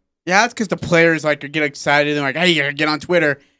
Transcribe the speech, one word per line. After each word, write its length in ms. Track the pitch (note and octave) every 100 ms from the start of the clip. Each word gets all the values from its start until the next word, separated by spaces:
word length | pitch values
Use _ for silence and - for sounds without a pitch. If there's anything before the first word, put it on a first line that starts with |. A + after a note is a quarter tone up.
| _ _ -
Yeah, 160 | F#3
that's 120 | A#3+
'cause 140 | - G#3
the 100 | G#3
players, 460 | - E3+ E3+ D#3+
like, 160 | D3+ D3
get 240 | C#3+ D3+
excited 500 | D3 - D#3 C#3+ D3 D3
and, 40 |
like, 140 | C#3 C3
"Hey, 140 | F3+
you 100 | D#3
gotta 120 | C#3+
get 140 | C#3+ D3+
on 100 | D3+
Twitter. 400 | - F3 D3+ C#3 _